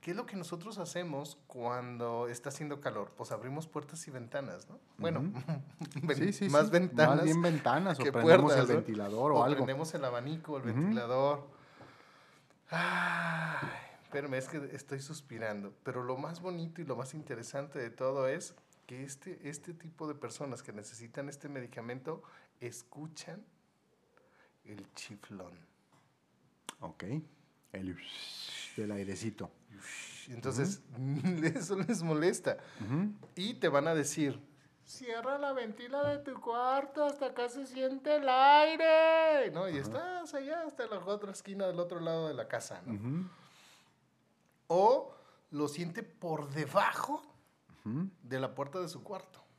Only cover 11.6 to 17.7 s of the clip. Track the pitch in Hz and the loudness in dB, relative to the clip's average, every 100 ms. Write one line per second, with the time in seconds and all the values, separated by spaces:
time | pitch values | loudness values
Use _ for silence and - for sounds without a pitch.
11.6 | - - - - - - - - _ _ | -20 -20 -20 -20 -20 -20 -20 -20 _ _
12.6 | _ 165 175 175 175 170 170 165 160 147 | _ -2 0 0 -2 -2 -2 -2 -2 -4
13.6 | - - - - - 143 143 131 131 160 | -6 -8 -14 -20 -8 -6 -2 -4 -4 -8
14.6 | 139 135 - 135 135 160 - 113 110 104 | -8 -10 -10 -10 -8 -12 -12 -8 -4 -4
15.6 | 101 - - 123 123 131 156 170 180 175 | -8 -10 -8 -6 -4 -4 -6 -8 -8 -6
16.6 | 165 165 156 120 131 160 143 117 117 139 | -8 -8 -8 -6 -6 -10 -10 -10 -8 -8
17.6 | - | -8